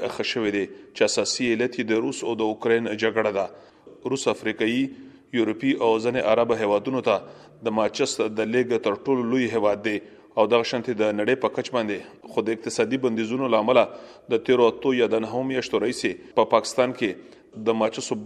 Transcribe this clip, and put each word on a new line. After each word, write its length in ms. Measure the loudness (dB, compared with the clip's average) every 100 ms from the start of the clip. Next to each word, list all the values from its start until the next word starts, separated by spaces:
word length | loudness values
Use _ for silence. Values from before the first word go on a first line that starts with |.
| -4
ښه 120 | -6 -4
شوی 220 | -2 0
دی 80 | 0 -4
چې 360 | -8 -20 0 2
اساسي 420 | 2 -2 -2 0
علت 200 | 0 0 -2
یې 60 | -2
د 100 | 0
روس 160 | 0 -4 -4
او 60 | -2
د 40 | -2
اوکراین 360 | -2 2 2 0
جګړه 400 | -2 0 0 0 0
ده. 80 | -4 -8 -20 _ -20 -14 -6
روس 100 | -2 0
افریقایي، 520 | -2 -4 -2 0 0 -2 -6 -20 -20 _ 0
یورپي 340 | 0 0 0
او 180 | 2 2 2
ځینې 160 | 2 0 2
عرب 200 | 4 4 2
هیوادونو 420 | 2 0 0 -2 2
ته 80 | 0 0 -16 -20 -8 -4
د 100 | 0
ماچس 360 | 0 0 -2 0
د 280 | -2 -2 0
لیږد 340 | 0 2 0 0
تر 100 | -2 0
ټولو 180 | 0 0
لوی 160 | 0 0 0
هیواد 260 | 0 0 -2
دی 80 | -4 -6 -18 -8 0
او 100 | 4
دغه 220 | 4 2
شانتې 220 | -2 -4 0
د 100 | 0 2
نړۍ 180 | 0 2
په 140 | 0 -2
کچ 160 | -4
باندې. 240 | -2 -2 -4 -8 -18 -6
خو 160 | -4 -2
د 100 | -4
اقتصادي 440 | -4 -2 0 0
بندیزونو 460 | 0 -2 -2 -2 2 2
له 100 | 4
امله 180 | 4 4 -2 -18 -20 -2 -2
د 100 | 4
تیرو 240 | 6 6
اتو 240 | 4 0 2
یا 100 | 2 0
د 60 | -2
نهو 180 | -4 -4
میاشتو 320 | -4 -2 0
راهیسې 480 | 0 -2 -4 -6 -4 0
په 140 | 2
پاکستان 420 | 2 2 0 0 0
کې 360 | -4 -4 -12 -20 -20 -4 -2
د 100 | 2
ماچسو 360 | 0 -2 -6 -2